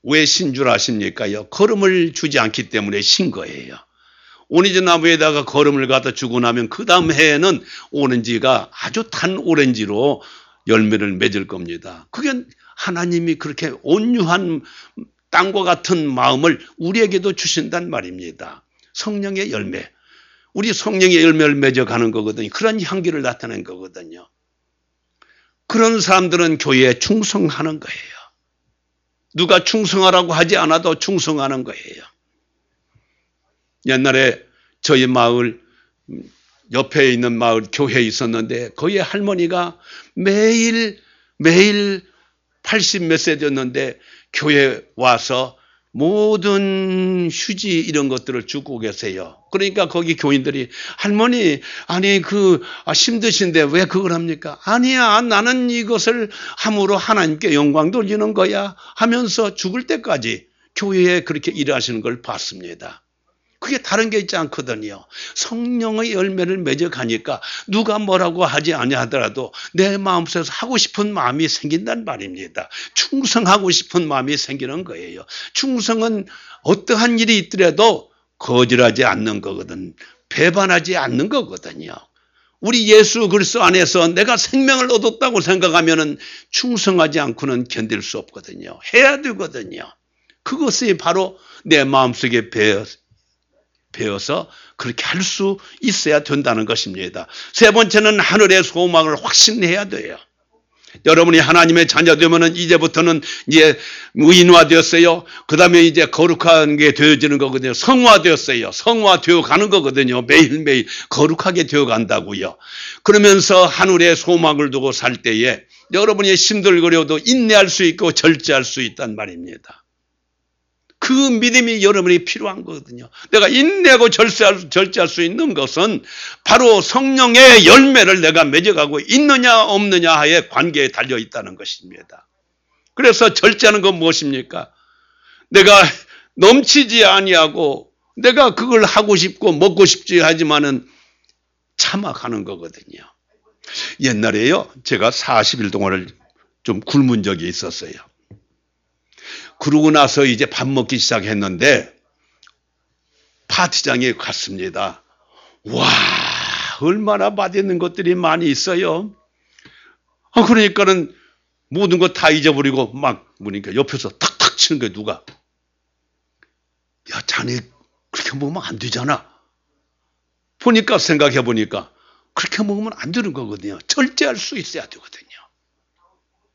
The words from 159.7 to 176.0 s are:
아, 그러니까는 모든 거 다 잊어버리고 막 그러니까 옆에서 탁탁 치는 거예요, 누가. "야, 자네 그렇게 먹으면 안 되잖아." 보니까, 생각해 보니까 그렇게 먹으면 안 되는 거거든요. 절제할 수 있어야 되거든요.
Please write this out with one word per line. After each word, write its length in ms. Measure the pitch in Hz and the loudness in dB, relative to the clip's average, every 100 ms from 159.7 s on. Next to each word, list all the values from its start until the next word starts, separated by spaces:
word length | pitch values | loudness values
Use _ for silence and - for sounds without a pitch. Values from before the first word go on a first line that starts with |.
| _ _ _ _ _ _ | _ _ _ _ _ _
아, 140 | - 214 | 0 4
그러니까는 680 | 226 208 202 190 185 151 _ _ _ _ _ _ | 4 4 2 2 0 -2 _ _ _ _ _ _
모든 300 | 151 196 175 | -2 0 2
거 140 | 175 | 0
다 160 | - 160 | 2 2
잊어버리고 640 | 156 147 139 139 131 117 | 4 2 2 0 0 -4
막 340 | 131 139 101 _ _ | -4 -4 -4 _ _
그러니까 380 | 101 101 101 104 | -10 -10 -6 -4
옆에서 340 | 143 139 107 | -2 -4 -10
탁탁 480 | - - - - - | -8 -8 -2 -4 0
치는 220 | - 151 | -2 -2
거예요, 140 | 117 | -4
누가. 300 | 92 107 95 - _ _ _ _ _ _ _ _ _ _ _ _ _ _ _ _ _ - | -8 -10 -10 -14 _ _ _ _ _ _ _ _ _ _ _ _ _ _ _ _ _ -16
"야, 80 | - - | -12 -8
자네 320 | - 123 123 - _ _ _ _ | -8 -6 -8 -10 _ _ _ _
그렇게 260 | - - 139 | -10 -10 -8
먹으면 260 | 143 175 | -8 -8
안 160 | - 104 | -12 -12
되잖아." 480 | 123 127 131 147 - _ _ _ _ _ _ _ _ _ _ _ _ _ | -8 -6 -4 -4 -6 _ _ _ _ _ _ _ _ _ _ _ _ _
보니까, 380 | 240 226 220 254 | 2 2 2 -2
생각해 440 | - 151 143 131 | 0 2 2 0
보니까 500 | 120 113 104 104 - _ _ _ _ | -2 -2 -4 -8 -12 _ _ _ _
그렇게 300 | - - - | -10 -8 -6
먹으면 280 | 208 202 214 208 | -4 -4 -8 -12
안 160 | 135 | -8
되는 220 | 196 208 | -6 -6
거거든요. 440 | 135 110 101 104 98 - | -8 -12 -12 -12 -14 -8
절제할 500 | - 269 262 294 226 | -4 -2 -2 -4 -4
수 200 | - 254 | -8 -12
있어야 280 | 160 160 - | -12 -14 -16
되거든요. 440 | - - - _ - _ _ _ _ _ _ | -20 -20 -20 _ -20 _ _ _ _ _ _